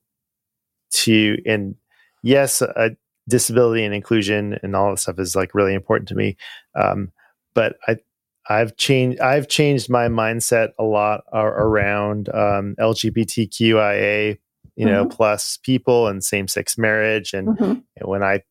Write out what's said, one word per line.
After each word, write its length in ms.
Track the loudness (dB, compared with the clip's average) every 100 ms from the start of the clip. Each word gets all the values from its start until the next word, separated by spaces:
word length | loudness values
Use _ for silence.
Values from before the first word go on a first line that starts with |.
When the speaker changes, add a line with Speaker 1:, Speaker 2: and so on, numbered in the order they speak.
| _ _ _ _ _ _ _ _ -8
Speaker 1:
to, 460 | -2 2 2 2 0
and 300 | -2 -2 -4 -12 _ _ _ _
yes, 400 | 2 4 2 0
uh, 280 | -2 0 -2 -2 _ _ 0
disability 560 | 0 2 4 4 2
and 100 | -2
inclusion 640 | -4 0 0 2 -2 -2 -6
and 100 | -4
all 160 | 0 0
that 60 | -2
stuff 220 | -6 -6
is, 160 | -4 -2
like, 180 | -2
really 200 | 2 2
important 340 | 0 0 -2 -2
to 80 | -4
me. 200 | -4 -4 -14 -20 _
Um, 380 | -2 0 -2 -6 _ _ _ _
but 220 | -2 -2 -2 -4
I, 120 | -4 _ _ _ _ -2
I've 280 | 0 0 -2
changed, 440 | 0 2 2 0
I've 260 | 0 0 0
changed 420 | 2 2 2 0
my 200 | 0 0
mindset 600 | 0 -2 -2 0 0 0 -2
a 40 |
lot 400 | 0 2 0 -2 -4
a-, 60 | -2
around, 880 | 0 2 2 2 2 0 -2 -4 -4
um, 400 | 0 0 0 -2 -2
L 160 | 0
G 160 | 0 -2
B 140 | -2
T 220 | -2 -2 -4
Q 320 | 0 2 4
I 140 | 2
A, 440 | 2 0 0 -2 -4 _ _ -16
you 120 | -2 0
know, 180 | 2
Speaker 2:
Mm-hmm. 120 | 0 0
Speaker 1:
plus 420 | 0 0 -4 -6
people 460 | -2 0 2 2 2
and 160 | -2
same-sex 520 | -4 -4 -2 -4 -4 -2
marriage. 540 | 0 2 0 -2 -4
And, 140 | -4 -2
Speaker 2:
Mm-hmm. 240 | 0 0 -2 -8 -12
Speaker 1:
and 120 | -6
when 160 | -2
I, 180 | 0 -2